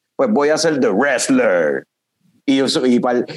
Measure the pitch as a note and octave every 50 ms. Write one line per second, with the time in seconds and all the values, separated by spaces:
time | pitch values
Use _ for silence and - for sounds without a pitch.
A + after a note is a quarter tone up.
0 | _ _ _ - C#3 A#2 G#2+ C#3 C#3+ D3 D#3 D3+ D3+ E3+ D#3 C#3 B2+ A#2 F#2+ G2
1 | C3+ C#3+ C3 A#2 - - C3+ B2+ A#2+ G#2+ F#2 F2 D#2+ D2 C#2 C2+ - _ _ _
2 | _ _ _ _ _ _ _ _ _ - C3+ C3+ C3+ A#2+ - D#3+ B2+ B2+ B2 A#2
3 | B2 B2 B2 B2 - - -